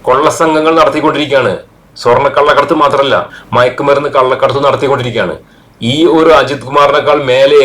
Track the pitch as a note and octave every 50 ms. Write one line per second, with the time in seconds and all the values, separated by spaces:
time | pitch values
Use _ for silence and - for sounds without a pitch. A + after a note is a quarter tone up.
0 | - B2+ B2+ C#3 D#3 D#3 D3+ - E3 D#3+ D#3 D#3 D#3 D#3+ E3 E3 D3+ C#3 C3+ D3+
1 | D#3 D#3 - D3 D3+ B2+ C#3 C3 A#2+ G2+ F2 - - _ _ _ _ _ _ -
2 | - A#2+ A#2+ C3 C#3+ C#3+ C#3+ D3 D3 - - - C#3 - E3+ D#3 D3 C3+ C#3+ C3+
3 | C#3 C3+ A2 F#2 - - - - - - A2+ A#2+ B2 B2 - - C#3+ C#3 C#3+ C#3+
4 | D3 C#3 - C3+ B2+ B2+ B2+ - C3+ B2+ B2+ C#3 C#3+ C3+ B2 A#2 D3 C3 C#3 B2
5 | B2 B2 A2 A2 F#2 F2 D2 - - _ _ _ _ _ _ - A2+ A#2 C#3 D#3
6 | E3+ - D#3+ D#3+ D#3+ D#3+ D3+ C#3 C3 - C#3+ A#2+ A2+ C3 C#3 C#3+ C#3+ C#3+ C#3+ D3
7 | C#3 D3 D3 D3 C#3 B2+ B2+ C3+ C3+ C#3 D3 C#3+